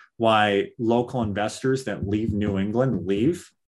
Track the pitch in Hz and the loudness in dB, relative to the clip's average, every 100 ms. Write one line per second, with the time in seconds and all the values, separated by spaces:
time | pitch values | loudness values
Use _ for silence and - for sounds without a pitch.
0 | - - 113 107 107 101 - - 113 117 | -18 -2 2 4 4 2 0 -2 0 2
1 | 120 127 107 101 107 - 131 135 110 95 | 0 -2 -4 -2 -4 -2 -2 -2 -2 -6
2 | 95 107 110 104 104 95 101 110 131 98 | -2 -2 -2 -2 0 0 0 0 0 0
3 | 85 101 127 180 - _ _ | -2 0 0 -2 -6 _ _